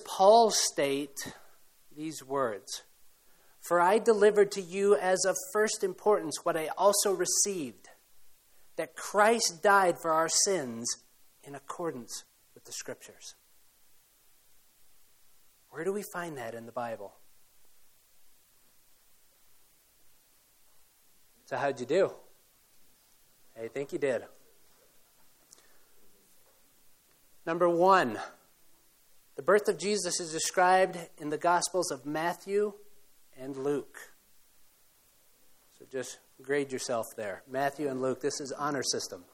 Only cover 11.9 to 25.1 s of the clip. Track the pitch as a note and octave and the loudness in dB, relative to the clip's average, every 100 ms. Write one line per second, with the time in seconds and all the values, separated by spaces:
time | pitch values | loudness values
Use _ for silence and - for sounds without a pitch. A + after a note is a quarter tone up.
11.9 | C3 A2+ - - _ _ - - - - | -6 -10 -16 -18 _ _ -20 -16 -14 -12
12.9 | A#2+ - G2+ - - _ _ _ _ - | -14 -16 -20 -20 -20 _ _ _ _ -20
13.9 | - _ _ _ _ _ - _ _ - | -20 _ _ _ _ _ -20 _ _ -20
14.9 | - - - - - - _ _ C#3+ E3+ | -20 -20 -20 -20 -20 -20 _ _ -8 -4
15.9 | G3+ F#3+ F3+ F3 C#3+ A2+ A2+ A#2 B2 A#2+ | -4 -6 -10 -8 -8 -10 -12 -10 -8 -8
16.9 | A2 G2 - - - - - - - - | -8 -12 -18 -20 -20 -20 -20 -20 -20 -20
17.9 | _ _ - - - _ _ _ _ _ | _ _ -20 -20 -20 _ _ _ _ _
18.9 | - _ _ _ _ - - - _ _ | -20 _ _ _ _ -20 -20 -20 _ _
19.9 | _ - - _ _ _ _ - - - | _ -20 -20 _ _ _ _ -20 -20 -20
20.9 | _ _ - - _ - B2+ C#3 B2+ A#2+ | _ _ -20 -20 _ -8 -4 -4 -4 -2
21.9 | F3 D#3+ - - - _ _ _ - - | 0 0 -4 -20 -20 _ _ _ -20 -20
22.9 | _ _ _ _ _ - A2+ A2+ C3+ C#3+ | _ _ _ _ _ -20 -12 -10 -8 -6
23.9 | F3 C#3 A2+ - - - _ - _ _ | -2 0 -2 -4 -20 -20 _ -20 _ _
24.9 | - _ | -20 _